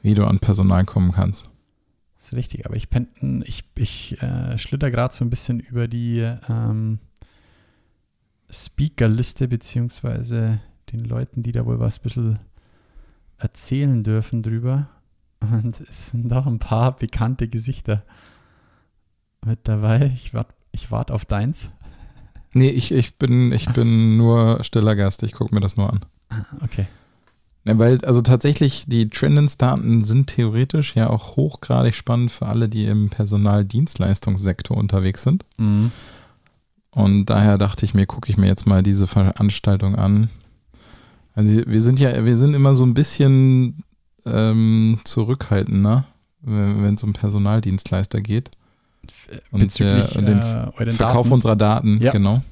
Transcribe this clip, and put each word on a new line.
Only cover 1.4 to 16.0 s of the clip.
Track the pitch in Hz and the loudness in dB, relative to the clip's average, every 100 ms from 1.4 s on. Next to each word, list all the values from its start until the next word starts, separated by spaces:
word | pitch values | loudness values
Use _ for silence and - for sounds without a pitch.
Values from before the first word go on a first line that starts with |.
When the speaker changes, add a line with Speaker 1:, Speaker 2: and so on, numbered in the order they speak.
| - _ _ _ _ _ _ _ | -12 _ _ _ _ _ _ _
Speaker 2:
Das | - | -12
ist | |
richtig, | 123 123 - - | -8 -8 -10 -10
aber | 117 | -10
ich | - | -4
pen-, | 123 123 _ 135 127 - | -4 -4 _ -6 -6 -8
ich, | - - - | -12 -12 -6
ich, | 117 - - - | -6 -6 -14 -10
äh, | 127 127 127 113 | -6 -6 -6 -8
schlitter | - 139 143 | -6 -4 -2
grad | 120 127 | -2 -4
so | - | -4
ein | 120 | -4
bisschen | 120 - 120 | -4 -4 -6
über | - 120 117 | -6 -6 -4
die, | 120 120 117 113 120 - | -4 -4 -2 -4 -6 -6
ähm, | 113 113 110 110 110 _ _ - _ _ _ _ _ _ _ _ _ _ _ _ | -4 -2 -4 -4 -6 _ _ -20 _ _ _ _ _ _ _ _ _ _ _ _
Speakerliste | - - - 147 - 113 110 123 - 127 | -16 -12 -4 -4 0 0 0 -2 -4 -4
beziehungsweise | 120 - 123 120 - 127 113 120 117 113 110 - _ - | -4 -6 -6 -6 -6 -8 -8 -6 -4 -2 -2 -6 _ -14
den | 117 117 | -10 -8
Leuten, | 117 127 - | -8 -6 -8
die | 117 | -6
da | 120 117 | -4 -2
wohl | 117 | -2
was | 117 - | -2 -4
ein | |
bisschen | 117 123 113 110 - _ _ _ _ - - _ _ _ | -8 -4 -2 -4 -8 _ _ _ _ -20 -20 _ _ _
erzählen | - - - 131 143 123 | -10 -10 -8 -2 0 0
dürfen | 107 110 110 117 | 0 -2 -2 -4
drüber. | 113 113 123 135 143 _ _ _ _ _ | -4 -4 -2 -4 -4 _ _ _ _ _
Und | 107 113 113 113 | -2 -2 -2 -8
es | - - | -16 -18